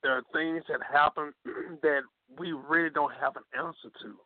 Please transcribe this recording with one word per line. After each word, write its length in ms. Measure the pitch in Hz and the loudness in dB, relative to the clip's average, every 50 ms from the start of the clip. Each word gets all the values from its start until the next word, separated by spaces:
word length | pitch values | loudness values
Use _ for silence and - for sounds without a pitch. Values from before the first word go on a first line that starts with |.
| - | 2
There 100 | 139 131 | 2 0
are 60 | 131 120 _ - | 0 -2 _ -4
things 300 | 165 160 165 165 165 156 - | -2 -2 0 -2 -4 -4 -4
that 120 | 151 - - - | -6 -6 -4 2
happen 440 | - 147 147 151 - - 151 147 143 _ _ | 4 6 6 6 4 0 -6 -6 -8 _ _
<clears throat> 380 | - - - - 180 175 151 160 | -10 -8 -8 -8 -8 -8 0 2
that 200 | 156 147 139 135 120 _ _ _ _ - 170 | 2 4 2 0 -4 _ _ _ _ -12 -8
we 140 | 175 175 165 | -6 -6 -6
really 380 | 139 131 143 160 170 170 160 | -6 -4 2 2 4 4 2
don't 220 | 143 151 147 139 127 - | 2 0 0 0 -2 0
have 140 | 139 139 135 | -2 -2 -2
an 80 | 131 - _ - 127 | -4 -16 _ -8 -6
answer 320 | 151 170 156 - - 113 _ - - | -6 -6 -8 -12 -18 -20 _ -16 -16
to. 120 | 110 104 92 - | -16 -16 -16 -20